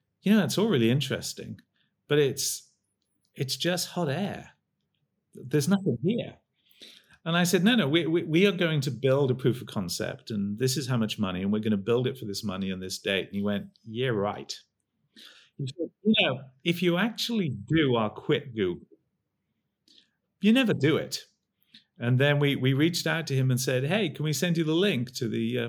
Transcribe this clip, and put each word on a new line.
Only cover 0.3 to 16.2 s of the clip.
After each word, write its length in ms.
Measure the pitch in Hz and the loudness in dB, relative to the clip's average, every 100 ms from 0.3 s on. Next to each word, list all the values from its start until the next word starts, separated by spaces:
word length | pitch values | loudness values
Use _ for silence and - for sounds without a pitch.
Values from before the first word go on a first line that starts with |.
| 214 | 4
know, 80 | |
it's 140 | 151 - | 4 0
all 100 | 226 | 2
really 220 | 143 113 | 4 4
interesting, 720 | 139 131 92 - - - - _ _ _ _ - | 2 0 -4 -6 -10 -12 -14 _ _ _ _ -2
but 100 | 147 | 2
it's, 500 | 139 - - - - _ _ _ _ _ _ | 2 0 -6 -6 -12 _ _ _ _ _ _
it's 220 | - 131 - | -8 -6 -4
just 320 | 170 180 - | -2 -2 -4
hot 200 | 180 151 | -4 -2
air. 420 | 151 202 - - _ _ _ _ _ _ _ _ | -2 -4 -8 -14 _ _ _ _ _ _ _ _
There's 340 | - 127 151 139 | -18 -2 0 2
nothing 300 | 196 190 117 | 2 0 0
here." 300 | 156 226 - - _ _ _ _ - - _ _ | 0 -2 -4 -12 _ _ _ _ -20 -20 _ _
And 120 | 165 170 | -2 2
I 80 | |
said, 200 | 175 185 | 4 4
"No, 100 | 196 | 4
no, 140 | 247 139 | 4 4
we, 180 | 165 160 | 2 2
we, 160 | 165 | 0
we 240 | - 160 202 | 2 4 4
are 60 | |
going 280 | 175 170 151 | 4 0 0
to 80 | 139 | -2
build 400 | 113 135 135 131 | 0 2 4 2
a 40 | |
proof 260 | 127 127 107 | 2 0 0
of 60 | - | -4
concept, 640 | 110 87 - 90 - - | -6 -4 -4 -6 -8 -8
and 280 | 107 101 104 | -4 -4 -2
this 180 | 131 131 | -2 -2
is 120 | 120 | -2
how 80 | 123 | -2
much 220 | 107 - | -2 -2
money, 240 | 95 90 | -4 -2
and 100 | 98 | -2
we're 80 | 107 | 0
gonna 160 | 110 101 | 0 0
build 300 | 98 120 127 | 2 0 0
it 120 | - | -4
for 80 | 107 | -8
this 180 | 95 | -8
money 260 | 104 92 95 | -6 -4 -4
on 100 | 92 | -6
this 180 | 92 92 | -8 -6
date." 280 | 101 95 - | -2 -2 -2
And 80 | |
he 80 | 101 | -4
went, 240 | 101 101 - _ | -2 -4 -6 _
"Yeah, 240 | 110 113 131 | -12 -4 -2
right." 460 | 110 143 - - - _ _ _ _ _ - - - _ - | 0 -2 -4 -12 -16 _ _ _ _ _ -20 -20 -20 _ -12
He 100 | 135 | -10
said, 240 | - 165 _ | -8 -10 _
"You 100 | 214 220 | 2 4